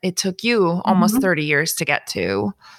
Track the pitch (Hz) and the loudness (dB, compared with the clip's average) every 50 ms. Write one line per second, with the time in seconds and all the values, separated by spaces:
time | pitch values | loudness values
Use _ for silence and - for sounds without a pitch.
0 | - 185 180 - - 190 180 - - 233 240 220 190 170 170 180 - - 190 185 | -4 -4 -4 -2 -4 -4 -4 -4 -2 0 2 2 2 2 2 0 0 2 4 4
1 | 220 208 214 254 269 185 175 156 151 151 151 143 156 160 - - 165 147 147 - | 4 4 2 2 2 2 0 0 0 0 0 0 0 -2 -2 -4 -2 -2 -2 -4
2 | - - - 101 90 90 98 98 107 104 196 - _ - - | -4 -6 -6 -4 -2 -2 0 0 -2 -2 -4 -8 _ -20 -20